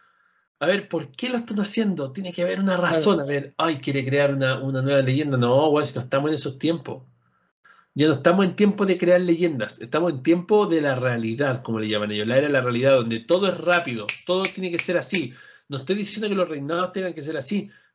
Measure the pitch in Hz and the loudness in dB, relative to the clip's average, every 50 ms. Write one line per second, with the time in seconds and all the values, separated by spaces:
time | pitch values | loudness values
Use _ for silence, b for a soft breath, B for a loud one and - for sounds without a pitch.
0 | b b b b b b b b b b _ _ 143 165 196 202 - - - 160 | b b b b b b b b b b _ _ 0 0 0 0 -2 -4 -6 -6
1 | 143 - - - 247 254 247 233 233 - 214 208 202 202 - 226 220 202 180 147 | -6 -8 -10 -8 -6 -4 -4 -4 -4 -4 -4 -2 -2 -2 -2 -2 0 0 -2 -2
2 | 139 131 131 196 190 180 175 - 175 185 185 185 196 190 185 175 175 165 165 160 | -4 -6 -8 -10 -10 -10 -6 -4 -2 -2 -2 0 0 0 2 2 2 2 2 2
3 | 151 208 185 160 139 139 143 143 135 - - - 156 165 156 131 - 143 135 135 | 4 4 4 2 2 -2 -2 -4 -4 -4 -4 -2 0 0 0 -2 -2 -2 -2 -2
4 | 123 127 135 143 143 143 139 135 131 131 131 131 135 135 135 131 131 139 139 139 | 0 0 2 2 4 2 2 2 0 0 0 -2 -2 -4 -2 -2 0 2 4 4
5 | 131 131 131 143 151 143 135 127 120 120 127 139 156 160 143 147 143 131 - 123 | 4 4 2 0 0 0 2 2 4 4 4 4 4 4 4 2 2 0 -4 -6
6 | 127 127 - 139 143 151 156 139 - 143 127 - - 156 170 147 - - - - | -4 -2 0 0 0 0 -2 -2 -4 -6 -6 -2 -2 -2 -2 -2 -4 -10 -12 -12
7 | - - _ b b b b b b b b b b b b b b b _ 135 | -14 -20 _ b b b b b b b b b b b b b b b _ 2
8 | 147 160 143 131 - 170 180 196 196 180 - - 208 202 196 - 202 190 180 180 | 4 4 4 4 4 4 4 4 4 2 2 2 2 2 2 2 0 0 0 2
9 | 180 175 180 180 180 180 170 160 180 170 151 117 104 - - - - 127 - 156 | 4 4 4 4 4 2 2 2 2 0 0 -2 -4 -6 -8 -10 -8 -4 -2 0
10 | 175 175 151 127 127 165 170 180 175 - 214 208 202 175 165 156 147 139 131 123 | 0 0 -2 0 2 2 2 2 2 2 2 4 4 2 2 0 2 0 0 0
11 | 123 123 120 117 113 110 113 123 147 139 123 120 - - 113 110 110 107 104 104 | 0 -2 -2 -2 -2 -4 -2 -2 -2 -2 -2 -4 -4 -4 -4 -4 -2 -2 -2 -2
12 | 104 104 107 104 104 113 123 135 143 147 139 131 120 123 120 120 131 135 135 127 | -2 -2 -2 -2 -2 0 2 2 2 2 2 0 0 0 0 2 4 4 4 4
13 | 113 113 113 113 - - 170 185 202 190 - - 156 170 175 175 - 143 120 110 | 4 0 -2 -4 0 0 2 2 2 0 -2 -2 0 0 2 2 0 -2 -6 -6
14 | 104 - - - - - 180 185 190 185 - 190 185 180 170 156 - - 175 165 | -6 -8 -8 -8 -4 -2 -2 -2 -2 -4 -4 -6 -6 -4 -4 -4 -4 -2 -2 -2
15 | 131 - - 180 143 120 B B B B B B B - 139 131 131 - 196 208 | -2 -2 -4 -4 -4 -6 B B B B B B B -10 -10 -8 -4 -4 -4 -4
16 | 202 - - 214 220 208 196 190 180 160 156 143 139 143 165 175 180 180 - 196 | -4 -6 -6 -6 -6 -4 -2 -2 -2 -2 -4 -6 -6 -4 -4 -4 -4 -4 -4 -6
17 | 190 180 160 160 139 151 156 147 131 - 202 202 202 202 B B B B B | -6 -6 -8 -8 -8 -8 -8 -8 -6 -4 -4 -4 -4 -6 B B B B B